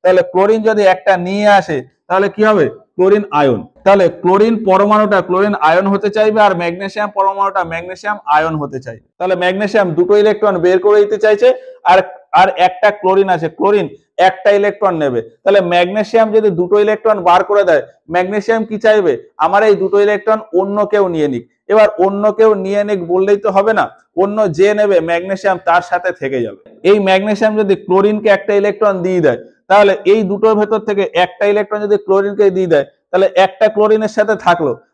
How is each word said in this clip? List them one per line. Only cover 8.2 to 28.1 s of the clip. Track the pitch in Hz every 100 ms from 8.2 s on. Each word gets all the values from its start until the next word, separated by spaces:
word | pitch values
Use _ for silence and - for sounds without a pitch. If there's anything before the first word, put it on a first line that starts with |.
| - 151
আয়ন | 160 156
হতে | 139 127 131
চাইবে। | 117 _ _
তাহলে | 180 180
ম্যাগনেসিয়াম | 180 190 202 214 185 160
দুটো | 180 208
ইলেকট্রন | 208 208 214 185 175
বের | 185 190
করে | 208
দিতে | 208 208
চাইছে, | 214 208 247 - - - 175
আর, | 185 185 - _ 156
আর | 190 - 180
একটা | - 214 -
ক্লোরিন | 185 190 190 175
আছে, | 160 -
ক্লোরিন | 196 208 165 - _ -
একটা | 185 185 208 202
ইলেকট্রন | 202 202 196 165
নেবে। | 143 120 113 _
তাহলে | 196 202 175
ম্যাগনেসিয়াম | 175 180 208 208 226 220 214
যদি | 214 170
দুটো | 175 208 208
ইলেকট্রন | 214 220 202 175
বার | 180 190
করে | 202 185
দেয়, | 151 - _ _
ম্যাগনেসিয়াম | 175 185 208 202 226 226
কি | 214 220
চাইবে? | 214 180 127 - - 160
আমার | 196 220
এই | 196
দুটো | 190 202 208
ইলেকট্রন | 208 214 220 - 175
অন্য | 196 202 208
কেউ | 208 190 165
নিয়ে | 147
নিক। | 123 120 _ _
এবার | 214 214 190 185
অন্য | 196 214 214
কেউ | 220 202
নিয়ে | 190 202
নিক | 208 202 170
বললেই | 180 196 202 208
তো | 196
হবে | 208 214
না, | 127 - _ -
অন্য | 196 214 208 151
যে | 196 208
নেবে | 208 185 165
ম্যাগনেসিয়াম | 170 185 190 196 185 -
তার | 175 175
সাথে | 180 180 175
থেকে | 135 131 113
যাবে। | 101 _ - 170
এই | 208 196
ম্যাগনেসিয়াম | 190 208 208 220 214
যদি | 202 190 -
ক্লোরিনকে | 185 202